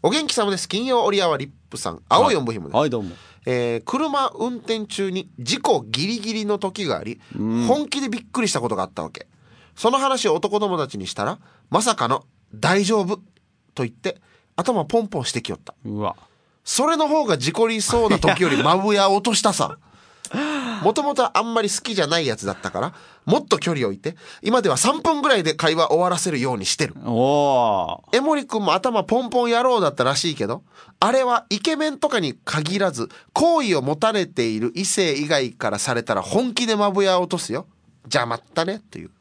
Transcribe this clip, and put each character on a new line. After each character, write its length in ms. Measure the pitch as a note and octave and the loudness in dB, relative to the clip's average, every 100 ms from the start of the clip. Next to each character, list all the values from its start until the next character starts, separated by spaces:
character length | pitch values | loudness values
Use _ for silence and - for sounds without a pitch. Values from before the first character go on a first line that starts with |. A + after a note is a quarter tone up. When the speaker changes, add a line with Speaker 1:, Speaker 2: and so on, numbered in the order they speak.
Speaker 1:
お 80 | D#3+ | 2
元 160 | C#4 D4+ | 0 -2
気 80 | |
様 160 | - G3+ | -2 0
で 80 | F#3+ | -2
す。 100 | - | -4
金 160 | G3+ | -4
曜 200 | B3+ B3 | 0 0
折 120 | G#3 G3+ | 2 0
り 60 | |
合 80 | F3 | 0
わ 80 | D3 | -2
リ 80 | C#3 | -6
ッ 40 | - _ | -14 _
プ 80 | G#2+ | -10
さ 140 | - | -8
ん。 100 | E2 - | -10 2
青 200 | D#3 C4+ | 4 4
い 60 | F#3+ | 2
お 60 | |
ん 20 | |
ぶ 80 | A#2+ | -2
ひ 60 | A2 | -6
も 80 | D2+ | -2
で 60 | |
す。 20 | |
Speaker 2:
は 60 | G2+ | 0
い、 20 | |
は 40 | D3 | 0
い、 20 | |
ど 80 | A#2+ | -2
う 20 | |
も。 120 | G2 E2+ - - - | -6 -12 -20 -12 -4
Speaker 1:
え 320 | B2+ A#2+ A#2 | -2 -2 -4
ー、 40 | - | -4
車 440 | C4+ D#4 C#4+ C4+ | -4 -2 0 -2
運 220 | - A#3 B3 | -2 -6 -6
転 260 | - A3+ G#3 | -6 -6 -4
中 220 | - G3 | -6 -4
に 220 | F#3 F#3 - | -4 -8 -12
事 220 | A#2+ C4+ | -6 -2
故 220 | - D3 A2 | 4 4 4
ギ 200 | A2+ F3+ | -6 -4
リ 140 | A#3 | -6
ギ 140 | G#3 | -4
リ 100 | A3 | -6
の 140 | G#3 G#3 | -2 -2
時 260 | G3 F#3 | -4 -6
が 140 | F3 F#2 | -4 -4
あ 60 | |
り、 180 | G#2 A2+ - - | -6 -12 -12 -6
Speaker 2:
う 40 | |
ん。 240 | G#2+ A#2 A#2+ | -2 0 2
Speaker 1:
本 220 | C#4 D4 | 2 0
気 140 | C#4 | -4
で 80 | C4+ | -4
び 80 | G#3+ | -6
っ 60 | - | -6
く 120 | - | -2
り 60 | A3 | -2
し 40 | |
た 80 | C#3 | -2
こ 80 | A#2 | -2
と 80 | G2 | -4
が 60 | |
あ 40 | F2 | -4
っ 60 | |
た 100 | - | -6
わ 60 | D#2+ | -10
け。 180 | - - _ _ - - - | -12 -20 _ _ -20 -20 -2
そ 140 | A3+ | 0
の 60 | C4 | 2
話 300 | C4+ A#3+ G#3+ | 2 0 0
を 60 | |
男 260 | D#3 F#3+ G#3 | 0 0 -2
友 160 | G#3 F3 | -2 -2
達 220 | C3+ G#2 | -4 -6
に 80 | F#2 | -10
し 80 | |
た 100 | - | -4
ら、 140 | G#2+ G3 _ _ _ | -4 -6 _ _ _
ま 100 | E3 | 0
さ 140 | A3 | 2
か 140 | G#3 A#2+ | 0 0
の、 160 | C3 _ _ _ | 0 _ _ _
「大 300 | G#2+ C#3 F#3+ | -4 2 2
丈 160 | G3 A3 | 2 2
夫」 160 | F3 E3+ _ _ _ _ _ | 0 -4 _ _ _ _ _
と 80 | - | -6
言 20 | B2 | -6
っ 40 | |
て、 300 | - F#3+ - _ _ _ - | -4 -8 -8 _ _ _ -4
頭 280 | F3 A3 | 0 0
ポ 160 | D3+ A#3 | 2 0
ン 80 | G#3+ | 0
ポ 120 | E3 | -4
ン 40 | |
し 80 | B2 | -4
て 80 | A#2+ | -4
き 80 | A2+ | -6
よ 80 | F#2 | -10
っ 20 | |
た。 160 | - - A2+ | -10 -16 -10
Speaker 2:
う 120 | G#2 | -4
わ。 180 | G2+ - - _ _ _ | -4 -6 -20 _ _ _
Speaker 1:
そ 220 | - - D4 | -6 0 2
れ 120 | E4 | 2
の 100 | D#4 | 2
方 160 | D#4 | 2
が 140 | B3+ D#3 | 2 0
事 140 | B2+ | 0
故 160 | E3 A3+ | 0 0
り 120 | A3 | 0
そ 260 | - A#3+ A3 | 0 2 2
う 40 | |
な 80 | G3+ | 4
時 240 | F#3 F3+ | 2 2
よ 80 | F3 | 2
り 120 | C#3+ | 2
マ 140 | C#3 F3+ | 4 2
ブ 180 | G3+ | 4
ヤ 140 | G3+ G3 | 4 4
落 140 | G3 | 4
と 120 | G3+ | 2
し 60 | G#3+ | 2
た 140 | A3+ | 2
さ。 240 | - - - _ _ - _ - | 0 -2 -4 _ _ -20 _ -8
Speaker 2:
<laughs> 500 | A#3 D4+ D4 B3 A3 | -4 -4 -4 -6 0
Speaker 1:
も 100 | F#3 | 0
と 100 | A3+ | 2
も 120 | C#4+ | 0
と 220 | A3+ A#3+ - | 0 0 0
あ 40 | |
ん 140 | A3+ | 0
ま 80 | A3+ | 0
り 80 | G#3 | 0
好 100 | - | -4
き 140 | - | -4
じ 80 | G3+ | -2
ゃ 40 | C#3+ | 0
な 120 | E3+ | 0
い 80 | C#3+ | 0
や 80 | A2 | -2
つ 100 | G2 | -4
だ 60 | |
っ 40 | F#2+ | -6
た 140 | F#2+ | -6
か 100 | F2+ | -4
ら、 140 | C#3 - - - - | -4 -6 -20 -12 0
も 120 | B3 | 0
っ 80 | A3+ | 2
と 120 | G3+ | -2
距 160 | - | 0
離 120 | D3+ A2+ | -2 -2
を 40 | |
置 60 | G2+ | -4
い 20 | |
て、 180 | - - - - | -8 -10 -20 -8
今 180 | G3+ B3 | 0 2
で 60 | G3 | 2
は 80 | B2+ | 2
三 240 | A#3 D4+ | 2 2
分 220 | E4 D4+ | 0 0
ぐ 60 | C#4+ | 2
ら 80 | A#3 | 2
い 80 | |
で 100 | D#3+ | 2
会 200 | - E3 | 0 0
話 180 | D#3+ E3 | 2 2
終 60 | D#3 | 2
わ 100 | F3+ | 2
ら 100 | F3 | 0
せ 120 | F#3 | -2
る 100 | D3 | -2
よ 140 | C3 | -2
う 20 | A#2+ | -2
に 80 | A2 | -4
し 100 | - | -2
て 100 | - | -2
る。 80 | - | -4
Speaker 2:
お 960 | - A#2 C3 D3 C#3+ C3 A#2 G2 E2 F2 _ | -2 2 4 4 4 4 4 2 -2 -6 _
ー。 40 | A#3 | 0
Speaker 1:
江 40 | |
森 240 | C#4 D4+ | 2 0
く 140 | B3 A3 | 0 -2
ん 60 | |
も 100 | G3 | 2
頭 300 | F3+ B3 A3+ | 2 2 0
ポ 200 | - A3+ | 0 0
ン 60 | A#3+ | 0
ポ 160 | B3+ A#3+ | 0 2
ン 40 | |
野 120 | A#3 | 2
郎 180 | B3+ A#3+ | 4 4
だ 100 | E3 | 2
っ 40 | |
た 80 | C#3+ | 2
ら 140 | B2 C3+ | 0 2
し 160 | F3 | -2
い 20 | |
け 120 | D3 G2+ | -2 -4
ど、 160 | A#2+ _ - - _ | -4 _ -20 -20 _
あ 140 | G3 | 2
れ 120 | C4 | 4
は 220 | B3+ A#3+ - | 2 0 0
イ 100 | G3+ | -4
ケ 160 | - D#4 | -2 0
メ 140 | D#4 | -2
ン 80 | C#4 | 0
と 100 | D4 | 0
か 120 | B3 | 0
に 140 | D#3 A#2 | -2 -6
限 340 | - D#3 D#3 F#3+ | -6 -4 -2 0
ら 120 | F#3+ | 0
ず、 180 | C3 A2+ - _ | -2 -8 -10 _
好 300 | - E4 E4 | 2 4 4
意 120 | A#3+ | 4
を 80 | D#3+ | 0
持 140 | C3 D3 | 0 0
た 160 | A3 | 0
れ 140 | G#3+ F3 | 0 -2
て 200 | - A#2 | 0 0
い 120 | A2 | 0
る 120 | A#2+ | -4
異 100 | - | -4
性 300 | F#3+ - F3 | -4 0 0
以 140 | C#3 D3 | 0 0
外 240 | D3+ B2+ | 0 0
か 180 | - A2 | -4 -4
ら 80 | G2+ | -2
さ 160 | - | -2
れ 80 | A#2+ | -2
た 120 | A2+ | 0
ら 80 | G#2 | -2
本 320 | F#2+ G3 B3+ | 0 -2 -2
気 120 | A#3 A#3+ | -2 -2
で 80 | |
マ 160 | G#3+ G3+ | 0 0
ブ 140 | G3 | 2
ヤ 160 | G3 F#3 | 2 2
落 80 | F3 | 0
と 100 | F3 | -4
す 140 | - | -4
よ。 140 | A#2+ F#3 _ _ _ - | -8 -8 _ _ _ -4
じ 100 | C#3 | -2
ゃ 40 | |
あ 40 | A#2 | -2
ま 100 | A#2 | -4
っ 60 | _ | _
た 100 | - | -4
ね、 160 | E3 G#3 _ | -4 -4 _
と 80 | - | -18
い 60 | |
う。 60 | E2 _ | -18 _